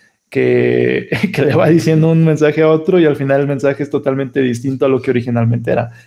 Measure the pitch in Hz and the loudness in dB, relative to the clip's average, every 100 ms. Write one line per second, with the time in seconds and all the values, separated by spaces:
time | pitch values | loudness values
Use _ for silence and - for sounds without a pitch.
0 | _ _ _ - 127 123 123 123 123 127 | _ _ _ -2 0 2 2 0 0 -2
1 | - - 190 - 165 151 165 165 160 160 | -4 -4 -4 0 0 2 2 2 2 2
2 | 160 165 165 156 151 151 156 156 156 180 | 2 2 2 2 0 2 2 2 2 2
3 | 156 127 135 139 143 139 139 139 143 143 | 2 0 0 0 0 -2 -2 -2 -4 -4
4 | 143 135 135 127 131 120 135 131 139 131 | -2 -4 -4 -2 -2 -2 -4 -2 0 0
5 | 123 123 120 120 117 120 117 139 120 - | 0 -2 -2 0 0 -2 -2 -4 -4 -12